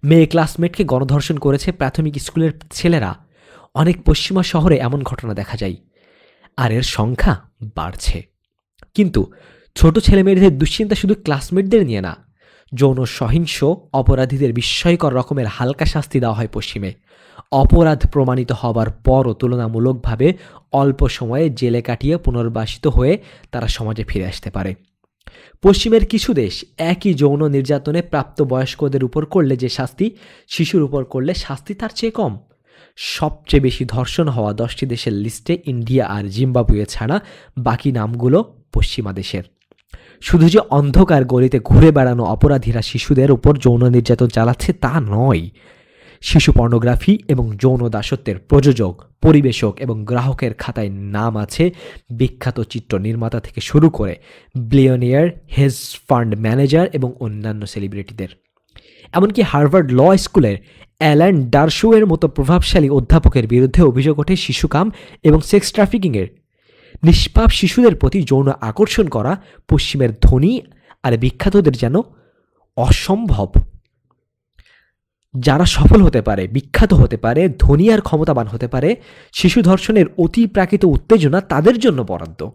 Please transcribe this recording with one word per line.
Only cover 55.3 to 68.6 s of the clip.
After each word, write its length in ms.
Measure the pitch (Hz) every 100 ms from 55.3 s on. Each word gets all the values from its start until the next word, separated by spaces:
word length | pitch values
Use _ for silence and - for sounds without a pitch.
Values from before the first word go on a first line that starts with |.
| 175 _ -
হেজ 160 | 139 135 - - _
ফান্ড 260 | 127 117
ম্যানেজার 540 | 101 110 123 139 156 180
এবং 200 | 151 127 127
অন্যান্য 460 | 117 104 110 107 104
সেলিব্রিটিদের। 600 | - 98 101 95 107 92 _ _ _ _ - _ _ -
এমনকি 300 | 170 196 208
হার্ভার্ড 500 | 202 143 147 180 147
ল 240 | 123 156 190
স্কুলের 420 | - - 123 98 _ _ _ _
অ্যালান 520 | 156 147 175 175 127
ডারশোয়ের 560 | 139 156 - 220 220 214
মতো 220 | 185 165
প্রভাবশালী 600 | - 135 175 - 190 143
অধ্যাপকের 580 | 139 123 165 - 135 110
বিরুদ্ধে 360 | 120 131 -
অভিযোগ 360 | 165 123 135 143
ওঠে 180 | 147 185
শিশুকাম 560 | - 131 147 147 208 - - _
এবং 180 | 165 156
সেক্স 320 | - 208 -
ট্রাফিকিংয়ের। 720 | - 196 240 190 110 92 _ _ _ _ _ _ -
নিষ্পাপ 480 | 160 170 - - 226
শিশুদের 460 | - 190 - 240 156
প্রতি 260 | 131 202
যৌন 260 | 143 135 139 135